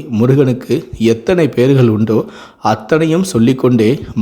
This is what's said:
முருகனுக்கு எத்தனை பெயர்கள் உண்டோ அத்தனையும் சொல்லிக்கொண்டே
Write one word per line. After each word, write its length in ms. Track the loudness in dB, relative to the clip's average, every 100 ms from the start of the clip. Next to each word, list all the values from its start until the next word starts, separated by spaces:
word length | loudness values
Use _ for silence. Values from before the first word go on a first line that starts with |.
| -4
முருகனுக்கு 640 | 0 2 2 2 -2 -4 -6 -6 -2
எத்தனை 480 | 0 0 0 0 0
பெயர்கள் 380 | 2 2 4 2
உண்டோ 380 | 2 0 -2 -4 -10 -20 _
அத்தனையும் 640 | -4 -4 -2 -2 0 -2
சொல்லிக்கொண்டே 640 | -2 0 0 0 0 2 2 0 -4 -2